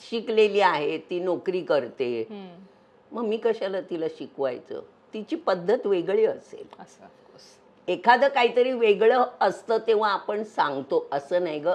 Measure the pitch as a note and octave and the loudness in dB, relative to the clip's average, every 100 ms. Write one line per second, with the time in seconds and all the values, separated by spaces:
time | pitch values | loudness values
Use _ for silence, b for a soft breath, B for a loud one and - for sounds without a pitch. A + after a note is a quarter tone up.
0 | - A3+ G#3 A3 G#3+ G3 F#3 D#3 D3+ D#3+ | -8 -6 0 4 4 4 2 2 -2 -4
1 | - F3+ F#3 D#3+ F#3+ F#3 D#3+ D3+ A#2+ - | -6 -4 -2 -2 -2 -4 0 0 0 -4
2 | B2 A#2 A2 G#2 F3+ F3 F#3+ _ _ _ | -4 -4 -6 -10 -16 -20 -20 _ _ _
3 | _ A#3 A3+ A3 A3+ A3 F#3+ F#3+ F#3 E3+ | _ -8 -4 -2 -2 -2 -4 -6 -6 -6
4 | D#3+ D#3+ C3+ - C3+ B2 - - - _ | -6 -8 -12 -6 -6 -6 -10 -14 -14 _
5 | _ A3 G3+ D#4+ - F#3 F3 B3 G#3+ F#3 | _ -14 -8 -6 -2 -2 0 0 2 0
6 | E3+ G#3 G#3+ C3+ - - - - - - | 0 2 2 0 -12 -20 -20 -20 -20 -20
7 | F#2+ - - - - - _ _ - F3+ | -20 -20 -20 -20 -20 -20 _ _ -6 0
8 | G#3+ B3 C#4 C4+ A#3+ B3 B3+ B3+ A3+ G3 | 4 6 4 2 2 2 0 2 2 6
9 | A3 B3 B3 - G#3 - - A3+ A3 G#3+ | 6 4 2 0 -2 -2 -2 -2 2 2
10 | G#3+ G3 - G#3 G#3+ - D3+ C#3 - E3 | 2 -2 -4 -6 -4 -2 -2 -2 -2 -2
11 | - C#3+ - F3+ F3 D3+ D3+ | -2 -6 -2 -2 -2 -2 -2